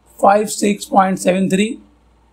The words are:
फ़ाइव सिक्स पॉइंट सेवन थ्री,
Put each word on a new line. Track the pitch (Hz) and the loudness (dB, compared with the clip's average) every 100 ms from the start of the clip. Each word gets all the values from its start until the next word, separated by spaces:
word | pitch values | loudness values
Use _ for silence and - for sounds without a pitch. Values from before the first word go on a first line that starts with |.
| _ - | _ -2
फ़ाइव | 202 208 214 | 2 2 0
सिक्स | - 208 208 - | -4 -2 -4 -2
पॉइंट | 202 190 185 | 0 0 0
सेवन | 196 185 190 | -2 0 0
थ्री, | 190 214 - - _ _ _ _ | 0 -2 -6 -16 _ _ _ _